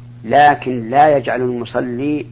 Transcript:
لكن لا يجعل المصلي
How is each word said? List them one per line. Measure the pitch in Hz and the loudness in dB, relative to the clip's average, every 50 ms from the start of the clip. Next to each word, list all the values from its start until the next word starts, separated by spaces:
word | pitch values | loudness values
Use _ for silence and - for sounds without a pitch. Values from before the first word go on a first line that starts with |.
| - - - - - | -20 -20 -20 -16 -6
لكن | 110 120 143 147 147 143 143 - 127 127 123 110 110 | 0 4 6 6 6 4 2 -2 -6 -6 -6 -6 -2
لا | 123 143 151 156 147 | 2 4 4 4 4
يجعل | 139 120 127 117 123 | 2 0 -2 -4 -2
المصلي | 127 123 123 120 117 120 - 123 131 123 120 120 139 147 151 147 - - | -2 -2 -4 -4 -6 -6 -6 -6 -4 -4 -6 -6 -4 -4 -4 -6 -6 -10